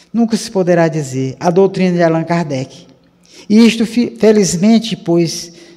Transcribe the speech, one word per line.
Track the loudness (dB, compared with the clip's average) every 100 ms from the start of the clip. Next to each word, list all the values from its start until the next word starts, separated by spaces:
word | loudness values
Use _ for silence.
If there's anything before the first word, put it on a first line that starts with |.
| _
nunca | -2 -2 -2
se | -4
poderá | -2 0 2 0
dizer | -2 -6 -6 -6 -4
a | -2
doutrina | 2 0 0 -2 0
de |
Allan | 0 0
Kardec. | -2 -4 -4 -6 -8 -14 -20 _ _ _ _ -14 0
E | 4 4
isto, | 2 -2
fi-, | -2 -4 0
felizmente, | 2 4 2 0 2 2 0 -6
pois, | -2 0 0 -4 -14 -20 -20